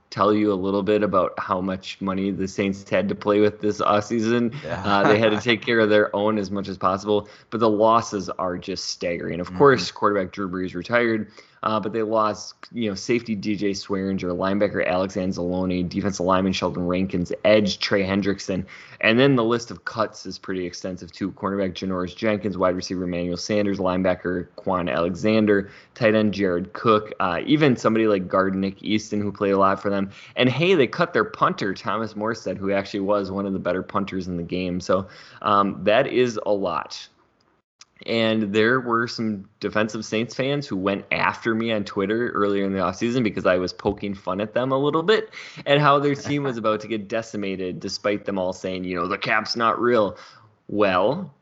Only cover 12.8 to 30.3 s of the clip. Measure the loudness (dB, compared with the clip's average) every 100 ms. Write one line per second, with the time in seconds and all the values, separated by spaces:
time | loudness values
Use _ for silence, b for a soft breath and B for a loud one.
12.8 | -4 -4 -2 -2 -2 -6 -4 -2 -2 -4
13.8 | -4 -4 -2 -2 -4 -2 -2 0 0 0
14.8 | 0 0 -2 -2 -4 -4 -2 -2 0 -2
15.8 | -2 -2 -4 -2 2 2 2 0 -2 -2
16.8 | -2 0 0 -2 -4 0 4 4 4 -2
17.8 | -2 0 2 0 0 -2 -4 -6 -6 B
18.8 | B B 2 6 6 4 2 0 -2 -10
19.8 | -10 -4 -4 -4 -14 -12 -8 -6 -6 -8
20.8 | -10 -10 -12 -6 -6 -4 -4 -2 -2 -4
21.8 | -4 -4 -4 -2 0 0 -2 0 2 2
22.8 | -4 -4 -2 -2 -4 -6 -2 0 0 0
23.8 | 0 2 0 0 -2 -4 -6 -8 -4 -2
24.8 | 0 0 -2 0 2 4 4 2 0 B
25.8 | B 0 2 4 2 0 0 0 -4 -2
26.8 | 4 4 2 -4 -2 -2 2 4 4 4
27.8 | 2 2 2 2 2 0 2 0 -2 -4
28.8 | -2 -2 -2 -4 -4 -2 0 4 2 2
29.8 | -2 -2 -4 B B